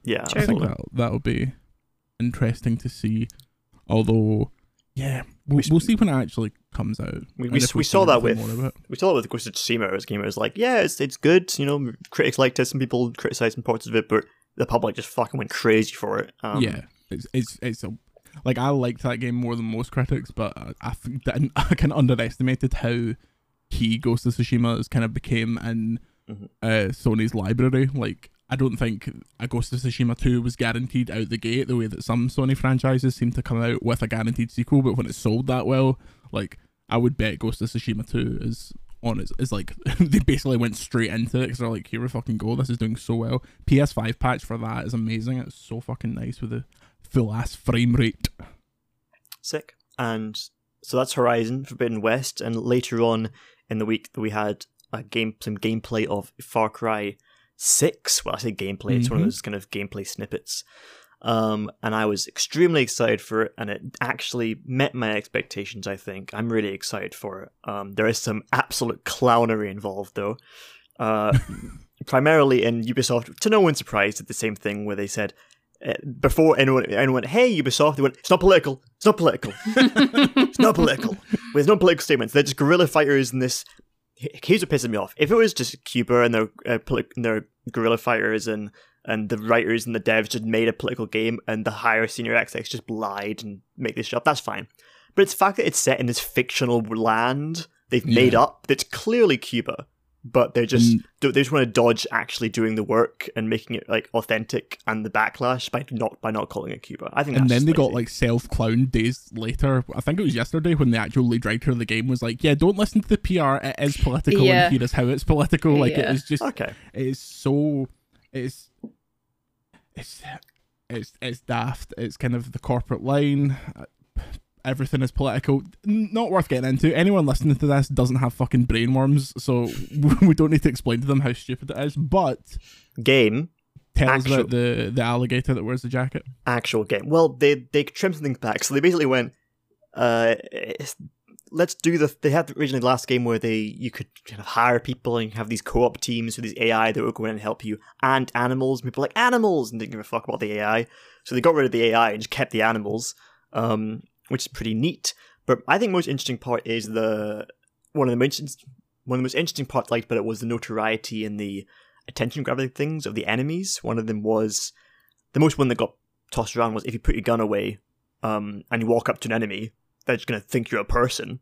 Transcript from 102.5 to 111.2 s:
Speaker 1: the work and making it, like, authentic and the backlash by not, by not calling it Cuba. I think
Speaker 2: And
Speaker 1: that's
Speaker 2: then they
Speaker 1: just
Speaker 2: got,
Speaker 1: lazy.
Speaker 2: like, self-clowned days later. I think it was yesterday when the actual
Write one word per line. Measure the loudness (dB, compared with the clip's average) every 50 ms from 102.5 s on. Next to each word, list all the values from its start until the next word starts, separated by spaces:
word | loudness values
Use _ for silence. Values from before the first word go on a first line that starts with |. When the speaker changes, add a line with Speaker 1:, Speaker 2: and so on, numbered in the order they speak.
| 0 0 0 0 0
Speaker 1:
the | -2 0
work | 2 4 2 2 2 _ -10 -12 -10 -8
and | -6 -4 -2
making | -4 -4 -4 -6 -8
it, | -8 -6
like, | -2 -4 -4 -2 -2 -4
authentic | -4 -2 0 -2 -2 -2 -4 -4 -6 -6 -6 -14 -10 -6
and | -4 -4 -4 -4
the | -2
backlash | 0 0 0 0 -2 -2 -2 -2 -2 -2 -4 -6
by | -6 -6 -6 -6
not, | -6 -4 -4 -4 -6 -6
by | -6 -6
not | -4 -4 -6 -6
calling | -8 -8 -8 -8 -10
it | -12 -14
Cuba. | -14 -14 -12 -8 -2 -2
I | -2 0
think | 2 2
Speaker 2:
And | 4 6 6
Speaker 1:
that's | 6 6
Speaker 2:
then | 6
they | 6
Speaker 1:
just | 6
Speaker 2:
got, | 4 4 2 2
Speaker 1:
lazy. |
Speaker 2:
like, | -2 -6 -6
self-clowned | -4 0 2 2 2 0 0 -2 -2 0 0 2 2 2 2 2
days | 2 2 2 0 -2 -4 -10 -14 -10
later. | -8 -6 -6 -2 0 2 2 2 2 0 -2 -6
I | -6
think | -2 -2 0 0
it | 0
was | 0 0
yesterday | 0 -2 -2 -2 0 2 2 2
when | 4 4 4
the | 4
actual | 2 0 0 2 2